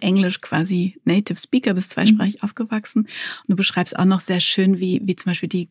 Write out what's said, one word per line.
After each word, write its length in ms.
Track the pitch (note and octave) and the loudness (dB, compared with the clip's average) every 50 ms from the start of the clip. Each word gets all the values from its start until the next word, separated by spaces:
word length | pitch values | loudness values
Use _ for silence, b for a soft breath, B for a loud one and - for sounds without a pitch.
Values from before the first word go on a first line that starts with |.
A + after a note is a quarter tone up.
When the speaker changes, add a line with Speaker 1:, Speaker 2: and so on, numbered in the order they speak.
Speaker 1:
Englisch 400 | - G3 F#3 G3 F#3+ F3+ F#3+ - | 0 2 2 4 2 2 0 -4
quasi 580 | - - - D3+ E3 F#3+ F#3+ F3 F3 F#3+ - - - | -8 -4 -2 -2 0 0 0 0 0 -2 -4 -4 0
Native 340 | - E3+ G3+ G#3 - E3+ - | 2 2 2 2 0 -4 -8
Speaker, 360 | - - - B3+ B3+ A3 F#3+ | -4 0 0 0 2 2 0
bist 160 | F#3 F#3 - | 0 -2 -4
zweisprachig 480 | - - E3+ G#3+ G#3+ G#3+ F#3+ G3 G#3 - | -2 2 4 6 6 6 4 0 -2 -4
Speaker 2:
Mhm. 20 | |
Speaker 1:
aufgewachsen. 600 | - G#3 - - A3+ A3 A3+ G#3+ G#3+ - - G#3+ | -6 -6 -6 -6 -6 -4 -4 -4 -4 -2 -2 -2
Und 80 | G#3+ B B B B B B B B | -2 B B B B B B B B
du 80 | B F#3 | B 0
beschreibst 420 | F3 G3 - - F#3 F3+ - - | 0 0 0 0 -2 -2 -2 0
auch 80 | - F3+ | 2 2
noch 120 | F#3+ F#3+ F#3 | 4 2 2
sehr 220 | - - F#3 F3+ | 0 -2 -2 -2
schön, 400 | F3 - - - F#3+ F#3+ F#3+ F3+ | 0 0 0 2 4 4 2 2
wie, 200 | F#3 F#3 F3+ - - | 0 -2 -2 0 0
wie 100 | F#3+ F3+ | -2 -4
zum 160 | - - F#3 | -2 -2 -4
Beispiel 180 | F3 - - E3 | -4 -4 -4 -4
die 200 | - F3+ E3+ - | -4 -4 -4 -6